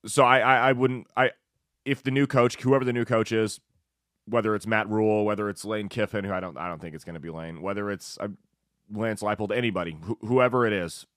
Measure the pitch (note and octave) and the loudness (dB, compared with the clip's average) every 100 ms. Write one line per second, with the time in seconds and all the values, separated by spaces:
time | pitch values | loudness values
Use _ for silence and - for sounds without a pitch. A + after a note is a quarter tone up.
0 | A2 C#3+ B2 C3 A#2 B2+ C3 B2 B2+ B2+ | 0 4 6 6 6 6 4 4 0 -2
1 | - - B2+ - _ _ _ _ - C3+ | -6 0 0 0 _ _ _ _ -6 -4
2 | C3+ C3+ C#3 C3+ A#2+ - B2+ C3+ B2+ A#2+ | 0 0 2 4 2 2 2 2 2 -2
3 | A#2 A#2 A2 A2 G#2+ - _ _ _ _ | 0 0 2 0 0 -4 _ _ _ _
4 | _ _ - A#2 A2 G#2 G#2+ A2 G#2+ G#2+ | _ _ -4 -2 0 -2 0 0 0 2
5 | G#2+ G#2+ G#2 G#2 G#2 F#2+ G#2 G#2+ G2+ - | 2 2 0 -2 -4 -6 -6 -6 -6 -4
6 | G#2 G#2+ G2 F#2 F#2 C2+ F2 E2 E2+ D#2 | -2 -2 -4 -6 -6 -8 -8 -8 -12 -14
7 | - E2 D#2+ D#2+ E2 E2 F#2 G2+ G#2 G2 | -14 -12 -12 -12 -12 -8 -6 -6 -6 -8
8 | - - G#2 G2 _ _ _ _ _ G#2+ | -10 -10 -10 -10 _ _ _ _ _ -6
9 | A2+ G#2 G#2 G#2 G#2 A2 A#2+ F#2 E2+ D#2 | -4 -2 -4 -4 -2 0 0 -2 -6 -8
10 | E2+ A2+ A2 B2+ B2 B2+ A#2 G#2 E2+ - | -10 -8 0 4 4 4 2 0 -4 -10
11 | - | -20